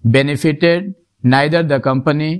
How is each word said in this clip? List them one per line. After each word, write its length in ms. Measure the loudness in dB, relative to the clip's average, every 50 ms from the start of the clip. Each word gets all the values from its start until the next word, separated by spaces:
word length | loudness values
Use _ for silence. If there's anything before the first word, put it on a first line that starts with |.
| 2
benefited 880 | 2 2 2 2 0 -2 -2 -2 -2 0 2 0 0 0 0 -4 -8 -12 _ _ _ _ _ 0
neither 400 | 2 2 2 2 0 0 -2 0
the 180 | 0 -2 0
company 500 | 0 -2 -2 0 -2 -2 -2 -2 -2 -4 -6 -8